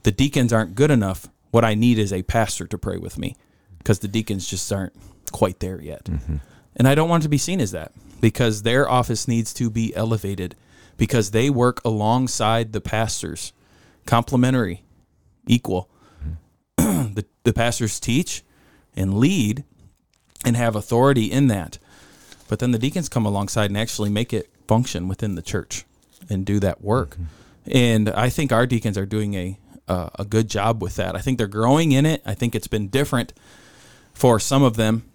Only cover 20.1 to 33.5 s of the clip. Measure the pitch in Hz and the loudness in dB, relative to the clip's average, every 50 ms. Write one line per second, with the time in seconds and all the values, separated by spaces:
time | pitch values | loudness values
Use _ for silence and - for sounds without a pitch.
20.1 | _ _ _ _ _ - - 123 117 117 120 117 107 107 101 - 117 117 131 139 | _ _ _ _ _ -4 0 0 0 2 0 0 0 -2 -4 0 2 4 4 4
21.1 | 139 123 110 - - 135 143 127 110 98 80 - - - _ _ - - - - | 4 4 2 2 2 2 2 4 2 0 -4 -8 -12 -18 _ _ -20 -20 -20 -20
22.1 | - _ - - - _ - - 110 - 123 123 123 110 117 135 - 185 156 - | -20 _ -20 -20 -20 _ -8 -6 -4 -2 0 0 0 0 0 -2 -2 -4 -6 -2
23.1 | - 127 107 104 101 98 101 95 - 117 104 101 101 104 117 - - - 107 104 | -2 0 0 0 0 -2 -4 -2 -2 -2 -2 0 -2 -4 -4 -4 -4 -4 -2 -2
24.1 | 104 104 120 - - 104 - _ _ _ _ - 107 117 123 - - 85 87 92 | 0 -2 -2 -2 -4 -6 -6 _ _ _ _ 2 2 2 2 0 -4 -6 -4 -6
25.1 | 95 - 113 104 95 85 - - - 95 - _ - - - _ _ _ _ _ | -6 -4 -4 -6 -6 -6 -6 -6 -6 -6 -6 _ -12 -14 -14 _ _ _ _ _
26.1 | _ _ - - 104 95 95 98 101 104 95 92 - _ - 101 110 131 101 - | _ _ -8 -6 -4 -4 -2 0 0 2 2 0 -2 _ -2 -2 0 0 -2 -4
27.1 | - - 85 78 - - - _ _ _ _ - - 131 123 117 113 110 104 107 | -8 -10 -12 -12 -12 -18 -20 _ _ _ _ 0 2 4 4 4 4 2 2 0
28.1 | - - 117 127 127 - 151 131 117 113 123 123 123 113 - 110 95 101 98 98 | 0 0 0 0 0 -2 0 2 2 2 2 2 0 -2 -2 -2 -4 -4 -4 -4
29.1 | 107 107 107 101 101 95 90 92 98 - _ - - - _ - 90 90 82 - | -4 -4 -2 -4 -4 -4 -6 -6 -8 -10 _ -20 -20 -18 _ -4 -4 -4 -4 -6
30.1 | - - 101 101 107 110 113 101 - 101 101 113 117 110 95 87 - - 92 90 | -8 -10 -8 -2 0 -2 0 0 -2 0 0 0 0 -2 -4 -6 -4 -4 -4 -4
31.1 | 85 104 113 135 131 117 113 101 98 107 113 123 139 160 165 156 131 135 147 156 | -4 -4 -2 -2 0 0 -2 -4 -2 0 2 4 4 4 4 4 4 4 4 2
32.1 | 160 - _ - 101 - 123 117 - 110 - - - 107 101 95 98 131 147 - | 0 -2 _ -8 -4 -2 -2 -2 -2 -4 -6 -4 -4 -4 -4 -2 -2 -2 0 0
33.1 | 139 120 - - - _ _ - | -2 -2 -2 -4 -12 _ _ -20